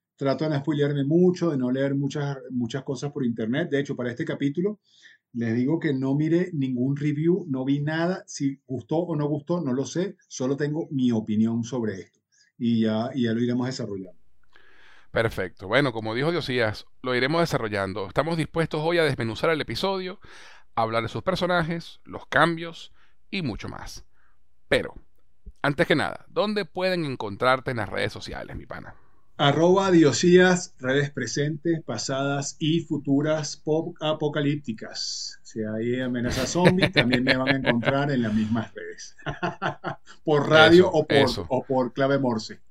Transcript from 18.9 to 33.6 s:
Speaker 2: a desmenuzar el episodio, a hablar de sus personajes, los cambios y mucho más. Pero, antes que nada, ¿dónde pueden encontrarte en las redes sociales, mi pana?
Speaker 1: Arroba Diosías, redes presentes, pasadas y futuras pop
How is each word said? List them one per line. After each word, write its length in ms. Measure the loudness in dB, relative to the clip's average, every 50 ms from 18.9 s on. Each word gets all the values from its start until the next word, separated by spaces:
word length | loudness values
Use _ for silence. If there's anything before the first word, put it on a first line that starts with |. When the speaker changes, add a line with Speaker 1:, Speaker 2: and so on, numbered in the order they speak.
| 2 2
Speaker 2:
a 60 | 2
desmenuzar 460 | 2 0 0 -2 -4 -2 0 0 0
el 100 | 0 0
episodio, 580 | -2 -4 -4 -4 -2 -2 -2 -4 -6 -8 -10 -14 -16 -20 -20 -20 -20 -20 -20 -20 -20 -6 -2
a 80 | 0
hablar 220 | 0 2 0 -2 -2
de 40 | -2
sus 140 | -6 -2
personajes, 800 | -2 0 0 0 0 0 2 0 0 -2 -4 -6 -8 -12 -18 -18 -16
los 220 | -14 -14 -14 -8
cambios 680 | -2 2 4 4 4 2 -2 -8 -10 -12 -14 -18 -18 -20 -20 -20 -20 -20 -20 -14 -8 -6
y 60 | -4
mucho 260 | -4 -4 -4 -6 -8
más. 380 | -10 -10 -10 -12 -12 -14 -16 -18 -20 -20 -20 -20 -20 -20 -20 -20 -20 -20 -20 -2 0
Pero, 260 | 0 0 0 -2 -8 -14 -18 -20 -20 -20 -20 -20 -20 -20 -18 -18 -10 -4
antes 240 | -2 -2 0 0 2
que 80 | 2 2
nada, 300 | 2 0 -2 -4 -8 -14 -6
¿dónde 380 | -4 -2 -2 -2 -2 -4 -6
pueden 400 | -6 -6 -4 -2 0 0 -2 -2
encontrarte 640 | -4 -4 -6 -6 -8 -4 0 2 2 2 2 0 -4
en 80 | -4 -4
las 100 | -4 -4
redes 240 | -2 -2 -2 -4
sociales, 420 | -4 -8 -12 -10 -10 -10 -10 -10 -12
mi 100 | -14 -12
pana? 280 | -12 -14 -14 -14 -16 -18 -20 -20 -20 -20 -20 -20 -16 -4 0
Speaker 1:
Arroba 520 | 2 2 4 6 6 6 6 6 6 6
Diosías, 840 | 8 8 8 6 6 4 6 8 8 8 8 8 6 2 0 -6 -12 -6
redes 320 | -4 0 0 0 0 -2
presentes, 720 | -4 -6 -8 -4 -2 -2 -2 -2 -4 -2 -2 -2 -2 -2
pasadas 760 | -4 -6 -8 -6 -4 -4 -4 -2 -2 -2 -2 -2 -4 -6 -6 -2
y 220 | 0 0 0 0
futuras 760 | 0 -2 -4 -4 0 2 2 2 2 2 0 0 -2 -6 -10
pop 400 | -8